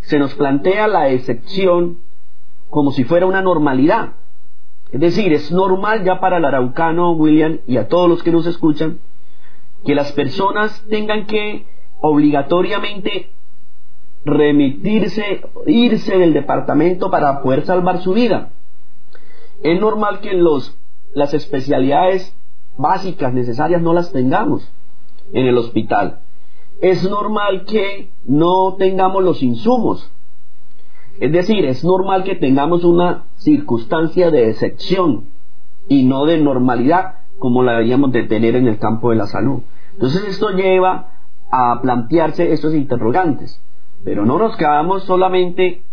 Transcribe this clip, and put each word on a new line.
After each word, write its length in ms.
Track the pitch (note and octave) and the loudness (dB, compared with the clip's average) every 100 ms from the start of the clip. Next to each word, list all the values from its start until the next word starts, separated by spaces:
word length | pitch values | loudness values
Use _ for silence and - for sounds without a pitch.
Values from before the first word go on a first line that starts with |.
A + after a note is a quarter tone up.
Se 180 | - D3+ | 0 0
nos 160 | C#3 | 0
plantea 540 | - C#3+ C#3 F3+ G3+ G#3+ | -2 0 0 0 0 2
la 220 | F#3+ C#3+ | 2 2
excepción 880 | B2+ C3 A#2 - F#3+ F#3+ F3 F3 E3+ - - - - - - - | 0 0 -2 -2 0 2 2 0 -2 -4 -2 -2 -2 -2 -2 -2
como 220 | D3 C#3+ | 0 0
si 120 | C3+ | 0
fuera 220 | A#2+ E3+ F#3 | 0 2 2
una 160 | F#3+ | 0
normalidad. 720 | F#3+ E3+ D3 C3 D3 A3 - - - - - - - - - | 0 0 0 2 2 2 -2 -4 -4 -2 -2 -4 -4 -4 -4
Es 100 | B2+ | 0
decir, 320 | E3+ E3 G3+ | 0 2 2
es 180 | D3 D3 | 0 0
normal 520 | F3 F#3+ F#3 G#3 A3 | 0 2 0 0 0
ya 160 | F#3 F#3 | 0 0
para 180 | F#3+ F3+ | 0 0
el 60 | D3+ | 0
araucano, 680 | C3+ B2+ C#3 E3 E3 F3 | 0 0 0 0 0 0
William, 460 | D#3+ D#3 D3+ D#3 D#3+ - | 2 4 4 2 0 -2
y 100 | B2 | -2
a 120 | - | 0
todos 200 | E3+ F3 | 2 2
los 140 | E3+ | 2
que 100 | E3+ | 2
nos 140 | E3+ E3 | 2 0
escuchan, 540 | E3+ E3 D3 D#3+ F3 - - - - - - - - | 0 0 0 -2 -2 -4 -4 -2 -2 -2 -4 -4 -2
que 100 | - | -2
las 180 | C#3+ C#3+ | 0 0
personas 720 | - A#3 G3 G3 G3+ G#3+ - - | -2 -2 -2 -2 0 -2 -2 -2
tengan 380 | G#3+ G#3+ G#3+ G#3 | -2 -2 -2 -2
que 400 | G#3+ G#3 G#3 - - - - | -2 -2 -4 -4 -4 -4 -2
obligatoriamente 1300 | D3+ D3 D3 C#3+ C3+ F3 F3+ G3+ G#3 G3+ G3+ G3+ - - - - - - - - - - | 0 2 4 2 0 0 0 -2 -4 -4 -4 -4 -4 -4 -4 -4 -4 -2 -2 -2 -2 -2
remitirse, 1160 | D3 D3 D3 D3 C#3 - F3 G#3+ - G#3+ G#3 F#3+ - - - | 0 2 4 4 2 2 0 0 0 -2 -2 -2 -2 -2 2
irse 520 | A3+ A#3+ G#3+ - F#3+ | 4 4 2 2 4
del 140 | F3 | 4
departamento 800 | D3 C#3 C3+ C3 C#3+ E3 F3+ F#3+ | 2 0 -2 0 2 2 0 0
para 300 | F3 D3 C3+ | 2 0 0
poder 220 | C3 C3 | 0 0
salvar 360 | C#3+ F3+ F3+ F3 | 0 0 0 -2
su 120 | F#3 | 0
vida. 380 | G3 A#3+ E3+ - - - - - - - - - - - - | 0 2 0 -2 -4 -4 -2 -2 -2 -4 -2 -2 -4 -4 -2
Es 180 | D3 F3+ | 0 2
normal 400 | G#3+ G#3+ G#3 G3+ | 0 0 -2 -2
que 140 | G#3 | -2
los, 420 | F#3 E3+ C#3 B2 - - - - | 2 2 2 0 -2 -2 -4 -2
las 180 | C#3+ C#3+ | 0 0
especialidades 1040 | D3+ - C#3 C3 C#3+ C3+ C#3+ F#3 F#3+ - - - - - - | 0 -2 -2 0 0 2 2 2 2 -2 -4 -4 -4 -4 -2
básicas 560 | C#3+ F#3+ F#3+ - C3+ | 0 0 -2 -2 0
necesarias 480 | B2+ B2 A#2+ D#3 F3 | 0 -2 0 0 2
no 120 | E3 | 2
las 200 | E3+ F3 | 2 0
tengamos 560 | C3+ B2+ E3+ B3+ - - - - - - - - | 0 2 2 0 -2 -2 -2 -2 -4 -4 -4 -2
en 140 | G#2+ B2+ | 0 2
el 100 | B2 | 2
hospital. 640 | A#2 A2 G#2+ A2 F#2 - - - - - - - | 0 -2 0 0 0 -2 -2 -2 -2 -2 -2 0
Es 280 | F3+ F#3 F#3+ | 0 2 0
normal 560 | G#3 G#3 G#3+ G#3 F#3+ F#3+ | -2 -2 -2 -2 -2 -2
que 440 | G#3+ G3 G3+ - - - | -2 -2 -4 -4 -4 0
no 480 | C#3+ E3+ F#3+ F#3+ | 2 4 4 2
tengamos 480 | F#3+ F#3+ F#3+ F#3 F#3+ | 2 0 2 0 2
los 200 | F#3 D3+ | 0 0
insumos. 680 | B2 A#2 A3 B3 F3 F#2+ - - - - - - - - - - - - | 0 0 2 2 2 0 -2 -4 -4 -4 -4 -2 -2 -4 -4 -4 -4 -2
Es 120 | A#2+ | 0
decir, 320 | E3 F3+ G#3+ | 2 2 2
es 200 | D3 B2+ | 0 0
normal 400 | E3 F#3 F#3 F#3+ | 0 0 2 0
que 100 | F#3 | -2
tengamos 500 | C#3+ C#3+ C3+ C#3+ E3+ | -2 2 2 2 2
una 400 | F3 E3+ F3 - - - | 4 4 2 0 -4 -2
circunstancia 920 | - C#3+ G2+ A#2 - E3 E3 F3 F3 | 2 2 2 -2 0 -2 0 2 2
de 200 | D3+ A2+ | 4 2
excepción 760 | G#2+ G#2+ - - F#3+ F3 B2+ - - - - - - - | 2 -2 -2 -2 0 2 0 -2 -2 -2 -2 -2 -2 2
y 140 | C#3 | 4
no 240 | B2+ C3+ D3 | 4 2 2
de 120 | E3 | 2
normalidad 840 | D3 B2+ B2+ A#2 B2 E3+ F#3+ - - - | 2 2 2 2 2 2 0 -4 -4 -2
como 240 | B2+ B2 | 0 2
la 100 | B2+ | 2
deberíamos 400 | A#2 A2+ B2+ C#3 | 2 2 2 2
de 120 | A#2+ | 0
tener 320 | G#2 G#2+ A2+ B2 | 0 2 2 2
en 100 | B2+ | 2
el 120 | G#2 | 2
campo 320 | G#2+ A2 A#2+ | 0 0 2
de 60 | A2+ | 0
la 100 | G2+ | 0
salud. 360 | G2 A2+ C3+ - - - | -2 -2 -2 -4 -4 -4
Entonces 320 | - C3 E3 G#3 | -2 -2 -2 -4
esto 220 | F#3 G#3+ | -4 -2
lleva 600 | F#3+ F#3+ F#3 F#3 F#3 - - - - - | 0 2 2 2 0 -2 -4 -4 -4 -2
a 300 | B2+ B2 A#2+ | 0 2 0
plantearse 720 | C3 B2 A2+ D#3+ D#3 D3+ E3 | 0 0 0 0 0 0 0
estos 220 | D3+ D#3 | 0 0
interrogantes, 880 | D#3 C3+ A#2+ A2+ B2 F#3 B2 - - - - - - | 0 0 0 0 0 0 -2 -2 -4 -4 -4 -4 -4
pero 220 | - G2 G#2 | -2 0 0
no 120 | D3+ | 2
nos 180 | A3 - | 0 0
quedamos 480 | D#3 D3 E3 F#3+ | 0 0 0 -2
solamente 800 | - F#3 F#3+ F#3 F3+ F3 F#3 F3 - | 0 0 2 2 0 0 0 0 -4